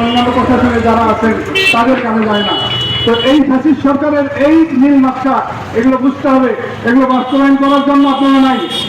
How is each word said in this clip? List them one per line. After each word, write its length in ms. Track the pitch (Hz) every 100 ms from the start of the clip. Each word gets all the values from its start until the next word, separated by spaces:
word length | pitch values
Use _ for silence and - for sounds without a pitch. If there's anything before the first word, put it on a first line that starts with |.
অন্যান্য 280 | 233 247 247 254
প্রশাসনে 440 | 233 240 247 233 226
যারা 160 | 226 226
আছেন 200 | 214 220 202 - 381 381
তাদের 240 | 233 247 247
কানে 180 | 233 220 214
যায় 140 | 208 208
না। 60 | - - - - - 240
তো 60 | 226 254
এই 80 | 294 269
ফ্যাসিস্ট 320 | 262 302 294 277
সরকারের 380 | 277 302 285 277 240 285
এই 80 | 320 320 254
নীল 140 | 277 277 262
নকশা, 300 | 254 269 233 - - - 220
এগুলো 200 | 262 262
বুঝতে 240 | 269 269 294
হবে। 180 | 262 254 208 - - 220
এগুলো 180 | 254 262
বাস্তবায়ন 420 | 262 - 277 277 269
করার 200 | 277 285 285
জন্য 140 | 277 277
আপনারা 260 | 269 277 269 262
নাই, 120 | 240 175 -